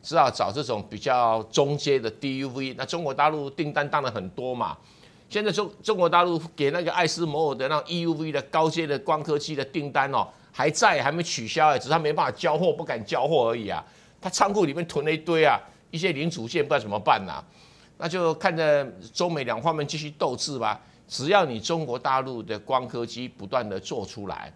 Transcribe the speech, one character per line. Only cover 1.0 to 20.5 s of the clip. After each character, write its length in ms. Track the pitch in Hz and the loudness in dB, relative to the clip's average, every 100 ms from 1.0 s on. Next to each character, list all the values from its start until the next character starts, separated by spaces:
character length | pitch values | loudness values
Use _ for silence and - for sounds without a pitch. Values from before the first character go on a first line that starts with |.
| 139 127 117 113 | 0 4 4 2
中 340 | 110 - 143 143 | 2 2 2 2
阶 220 | 143 135 | 2 2
的 100 | 113 | 2
D 280 | 107 139 131 | -4 -6 -4
U 100 | 135 | -4
V。 240 | 123 135 127 | -6 -8 -6
那 80 | 131 | -6
中 180 | 170 | -4
国 100 | 156 | -4
大 140 | 127 147 | 2 2
陆 220 | 156 139 | 2 -6
订 240 | - 147 | -4 -2
单 140 | 147 143 | -2 0
当 140 | 147 | -2
然 100 | 135 | -2
很 180 | 107 92 | -4 -8
多 260 | - 123 123 | -8 -6 -4
嘛， 220 | 98 - - - - - _ | -4 -6 -16 -20 -20 -20 _
现 140 | 208 | -2
在 80 | 208 | 0
中， 180 | 180 196 - | 0 -4 -6
中 140 | - 202 | -2 2
国 100 | 175 | 6
大 160 | 175 | 6
陆 180 | 180 165 165 - | 4 0 -4 0
给 160 | 143 | 0
那 100 | 170 | 2
个 100 | 165 | -2
艾 120 | 170 165 | 0 0
斯 200 | 160 170 | 0 -2
摩 240 | 147 156 | 0 -2
尔 60 | 127 | 0
的 120 | 131 | -2
那 100 | 151 | -2
种 60 | - | -2
E 120 | 170 | -2
U 120 | 170 | -2
V 180 | 151 156 | -2 -2
的 100 | 143 | -4
高 260 | 135 160 160 | 0 2 2
阶 180 | 165 156 | 2 -2
的 100 | 139 | -2
光 220 | - 156 | 0 -2
刻 160 | 151 151 | 0 -2
机 160 | 151 | -2
的 120 | 143 131 | -6 -4
订 260 | 170 143 | -4 -2
单 180 | 143 139 | 0 0
哦， 120 | 131 95 - - | 0 -2 -8 -16
还 160 | - 147 | 0 0
在， 340 | 143 220 156 | 4 4 4
还 80 | 127 | 0
没 100 | 160 | 0
取 240 | 170 - 110 | -4 -6 -4
消 220 | 156 156 | 4 4
哎， 100 | 131 | 4
只 80 | 113 | 2
是 40 | |
他 100 | 160 | 2
没 140 | 151 | 2
办 120 | 165 139 | 0 -2
法 60 | |
交 260 | - 170 151 | 0 0 2
货， 140 | 180 | 2
不 140 | 151 156 | 0 -4
敢 180 | 123 101 | -6 -2
交 220 | 151 139 | 0 2
货 220 | 160 113 | 4 2
而 60 | 120 | 0
已 120 | 101 | -4
啊。 160 | 85 - - - _ | -6 -8 -20 -20 _
他 80 | 185 | -6
仓 240 | - 202 | 2 2
库 100 | 202 | 4
里 100 | 165 | 2
面 120 | 147 165 | 0 -4
囤 160 | - | -2
了 80 | 151 | 0
一 60 | 160 | -2
堆 260 | 160 165 | 2 6
啊， 160 | 151 110 - - _ | 6 4 -4 -20 _
一 80 | 165 | -2
些 160 | 180 | -2
零 160 | 139 147 | 0 -4
组 180 | 117 113 | -4 -4
件 160 | 170 | -2
不 60 | 143 | 2
知 100 | 143 | 0
道 0 | |
怎 100 | 107 | 0
么 80 | 104 | -2
办 240 | 120 117 95 | 2 2 0
啊。 160 | 71 - - - - - _ | -10 -12 -20 -20 -20 -20 _
那 100 | 165 | -6
就 260 | 180 170 160 | 0 0 2
看 200 | 196 165 | 0 2
着 300 | 156 147 127 92 110 | 4 4 2 -10 -12
中 180 | - 175 | -2 -2
美 120 | 160 | 0
两 180 | 120 113 | -2 0
方 140 | 156 156 | 0 0
面 100 | 143 | -4
继 120 | 156 | -6
续 120 | 151 | -8
斗 260 | 147 156 123 | -4 -2 -2
智 200 | - | -6